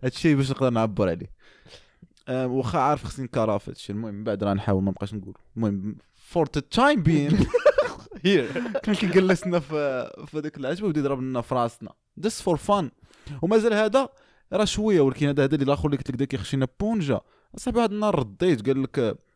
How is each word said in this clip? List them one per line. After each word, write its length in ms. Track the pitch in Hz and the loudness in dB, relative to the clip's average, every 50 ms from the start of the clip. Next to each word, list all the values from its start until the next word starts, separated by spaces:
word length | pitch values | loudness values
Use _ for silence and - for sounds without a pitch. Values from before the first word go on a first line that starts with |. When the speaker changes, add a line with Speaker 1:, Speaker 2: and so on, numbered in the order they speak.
| - | -4
Speaker 1:
هادشي 300 | 131 - - - 165 147 | -4 -2 0 2 4 4
باش 160 | 135 139 131 | 4 2 0
نقدر 200 | 139 - 131 127 | 0 0 0 2
نعبر 380 | 120 113 113 110 98 98 104 92 | 2 2 0 0 0 0 0 0
عليه. 220 | 85 85 87 - - - _ _ - _ _ - - - - _ _ _ - - _ _ _ - | 0 -2 -6 -12 -16 -20 _ _ -20 _ _ -20 -20 -20 -20 _ _ _ -20 -20 _ _ _ -6
آه، 180 | 127 127 131 | -6 -4 -4
واخا 320 | 127 123 135 127 113 - 160 | -2 -2 -2 -2 -2 0 0
عارف 260 | 127 139 147 135 - | 2 2 0 -2 -4
خصني 200 | - - 143 135 | -8 -10 -10 -10
نكرا 340 | 120 - 135 110 110 104 101 | -6 -2 -2 0 0 0 -2
في 120 | - - | -4 -8
هادشي. 220 | - - - - 101 | -16 -14 -12 -10 -8
المهم، 220 | 104 110 110 101 | -8 -8 -8 -10
من 100 | 101 107 | -8 -6
بعد 200 | 113 104 98 104 | -4 -4 -2 0
راه 100 | 101 98 | 0 0
نحاول 280 | 98 - - 101 95 95 | 0 0 0 0 2 2
ما 80 | 98 | 0
نبقاش 240 | 92 - - 101 107 | -2 -4 -6 -8 -8
نقول. 200 | 107 95 98 95 - - _ - | -10 -12 -14 -16 -20 -20 _ -8
المهم، 400 | 113 113 107 101 98 92 107 104 - - _ _ _ - - - | -4 -2 -2 -2 -2 -6 -8 -10 -12 -16 _ _ _ -14 -6 -2
for 100 | 175 156 143 - 151 | 0 0 0 -2 -4
the 40 | 135 - - 226 | -6 -4 0 2
time 200 | 254 285 294 233 | 2 2 2 2
being. 360 | 156 156 165 151 143 147 160 | 2 2 2 2 2 2 2
Speaker 2:
<laughs> 100 | 208 - - - 494 - - - - 571 494 - - - - 415 - - | 2 2 2 0 2 4 4 4 4 0 -2 -4 -12 -18 -18 -10 -2 0
Here. 520 | 185 202 165 185 - - 185 120 240 214 - - | 2 4 4 2 0 -4 -6 -6 -4 -4 -4 -2
Speaker 1:
كان 120 | 214 208 | -2 -2
كيجلسنا 680 | - 220 180 175 190 185 185 185 170 - 180 175 175 | 0 0 2 4 4 4 4 4 2 0 0 -2 -2
في، 500 | - - 156 151 147 139 131 127 117 - - - 123 | -2 -2 -4 -2 -2 -2 -2 -4 -6 -8 -10 -16 -16
في 140 | 147 - 156 | -12 -10 -8
ديك 180 | 147 151 - 143 | -8 -8 -8 -8
العتبة 280 | 135 127 160 180 214 | -6 -6 -4 -2 -2
وبدا 140 | 202 156 151 | -2 0 0
يضرب 200 | 139 135 139 127 | 0 0 0 -2
لنا 200 | 127 131 127 123 | -4 -4 -4 -4
في 140 | 117 - 131 | -4 -2 -2
راسنا. 360 | 127 120 117 - - - 101 - _ _ _ _ - | 0 0 -2 -4 -8 -18 -18 -18 _ _ _ _ -6
Just 220 | 156 220 - - - 196 | -4 -4 -4 -2 -2 0
for 80 | 170 | 0
fun. 280 | 147 - - 202 202 170 120 - _ _ - _ _ - - 147 131 - | 0 0 0 0 2 0 -2 -6 _ _ -20 _ _ -18 -16 -10 -4 0
ومازال 320 | 190 220 226 208 233 214 | 4 4 4 6 4 4
هذا 340 | 208 220 220 208 262 269 233 _ _ _ _ _ _ _ - - | 4 4 4 4 2 2 0 _ _ _ _ _ _ _ -4 -2
راه 120 | 190 208 | 0 0
شوية، 360 | 208 - - 208 220 202 170 | 0 0 0 2 4 6 6
ولكن 260 | 139 135 127 - 147 | 6 4 4 2 0
هذا، 180 | 143 143 143 135 | 0 2 2 2
هذا 100 | 139 147 | 2 2
اللي 100 | 147 139 | 2 2
الآخر 220 | 131 143 143 - | 2 0 2 0
اللي 100 | 151 143 | 0 -2
قلت 140 | 131 - - | -2 -4 -4
لك 60 | 123 | -4
دا 80 | 123 139 | -4 -4
كيخشينا 440 | 135 - 120 95 - - 135 135 127 _ - | -2 -4 -6 -6 -4 -2 0 0 -2 _ -2
بونجا. 400 | 196 214 233 214 160 139 123 95 - _ _ _ _ _ - | -2 -2 0 0 0 0 -2 -2 -4 _ _ _ _ _ -16
صاحبي، 220 | - - 254 - 233 | -10 -6 -2 0 2
واحد 140 | 233 214 202 | 2 0 0
النهار 260 | 208 214 208 196 151 | 0 -2 0 0 0
رديت، 480 | 127 104 95 - 170 185 160 113 101 | -2 -2 -4 -2 0 2 2 2 2
قال 160 | 131 135 135 131 | 0 0 0 -2
لك، 160 | 127 - 143 | -4 -4 -2
آه، 180 | 123 107 - - _ _ _ | -2 -2 -4 -6 _ _ _